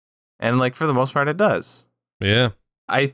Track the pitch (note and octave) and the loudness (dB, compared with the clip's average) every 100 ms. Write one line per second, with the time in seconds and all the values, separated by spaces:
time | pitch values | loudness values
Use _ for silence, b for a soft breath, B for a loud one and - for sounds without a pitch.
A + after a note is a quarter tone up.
0 | _ _ _ _ A2+ B2+ B2+ - D#3 B2+ | _ _ _ _ -2 0 0 -2 -2 0
1 | C3 C#3+ C#3+ E3+ G#3 F2+ - - - _ | 0 0 -2 0 0 0 -4 -12 -16 _
2 | _ - G2 A2+ B2 - _ _ - B2+ | _ -4 0 2 2 -2 _ _ -4 -2
3 | C#3 | -2